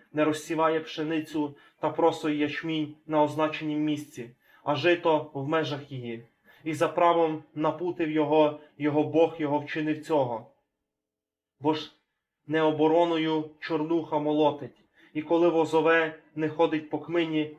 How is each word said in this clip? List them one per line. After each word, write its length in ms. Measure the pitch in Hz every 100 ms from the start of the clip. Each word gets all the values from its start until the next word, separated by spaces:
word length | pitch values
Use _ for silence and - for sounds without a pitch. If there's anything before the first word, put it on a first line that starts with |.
| _
не 120 | 151
розсіває 560 | 151 151 - 160 160 160
пшеницю 760 | 156 - 156 160 156 156 147 - _ _
та 100 | 156
просо 380 | - 165 160 156
й 100 | 151
ячмінь 560 | 147 - 165 160 143 - -
на 160 | 151
означенім 640 | 147 139 156 - 156 151
місці, 460 | 151 143 - - 117 - _ _
а 100 | 139
жито 560 | 143 170 175 175 151 151
в 140 | 139 135
межах 440 | 160 143 143 -
її? 340 | 131 120 117 - _ _ _
І 100 | 156
за 140 | 147 160
правом 540 | 165 170 170 160 156 -
напутив 560 | 151 156 156 175 170 156
його, 500 | 156 143 156 151 - - -
його 260 | 147 147
Бог 300 | 151 151 160 160
його 200 | 147 147
вчинив 460 | 143 160 156 151
цього. 420 | 151 156 123 113 - _ _ _ _ _ _ _ _ _ _ _
Бо 140 | 143
ж 180 | 156 - _ _ _ _ _ -
не 160 | 156
обороною 880 | 156 147 156 165 170 160 160 156 156 -
чорнуха 580 | - 160 156 170 156 151
молотить, 680 | 151 151 151 - 120 - _ _ _
і 80 | 151
коли 260 | 151 165 175
возове 680 | 165 156 160 160 165 160 156 _
не 140 | 151 156
ходить 420 | 156 160 156 156
по 80 | 147
кмині, 580 | 156 170 160 156 151